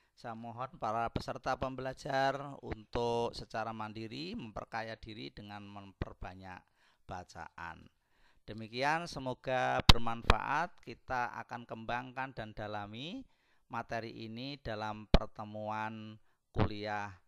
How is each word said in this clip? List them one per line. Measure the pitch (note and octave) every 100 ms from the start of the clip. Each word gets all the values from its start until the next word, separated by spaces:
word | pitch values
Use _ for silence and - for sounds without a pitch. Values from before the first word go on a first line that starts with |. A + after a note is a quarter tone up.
| _ -
Saya | B2 A2+
mohon | A#2 A2+ C3 C3
para | A2+ A2+ A#2
peserta | - - - C#3+ C3
pembelajar | C3+ C3 C3 C3 D3+ C3+ C3+ C3+ C#3+ C#3 A#2+
untuk | A2 G#2 B2 A#2+ A#2 A#2 -
secara | A2 A2+ A2
mandiri | A2 G#2+ G#2+ A2 B2+ E3+
memperkaya | A3+ A#2 G2 - A2+ A2+ A2+
diri | A#2 G#2+ C#3
dengan | - G#2 G#2
memperbanyak | G2+ G2+ G2 - - F#2+ G2 F#2 F#2+ F2+ - _ _ _ -
bacaan. | F#2 F2+ F2+ D#2+ - E2+ D#2+ - _ _ _ - - -
Demikian, | A2 A2 A#2+ C#3 C#3+ B2+
semoga | C#3+ C3 B2 - B2+ B2+ B2+ -
bermanfaat. | A#2 A#2 A#2 A2+ A2 A#2 C#3+ F3+ -
Kita | - A#2 - C3 A#2 A#2
akan | A#2 A#2+ A#2+
kembangkan | A2+ A2 A#2+ B2+ B2+ C3+ B2
dan | G#2+
dalami | G#2 G#2 G#2 G2+ A2 D3+ B3+ - _ _ _ -
materi | A#2+ A#2 A#2 A2+ A#2+ A2+
ini | A2+ C3+ C#3+
dalam | A#2+ G#2+ G#2+ G#2+ G#2
pertemuan | - A2 - G#2 G#2+ G#2+ G#2+ A2 A2 G#2+ G#2+ - _ _
kuliah | - G#2+ G#2 G#2 G#2 G2+ F#2+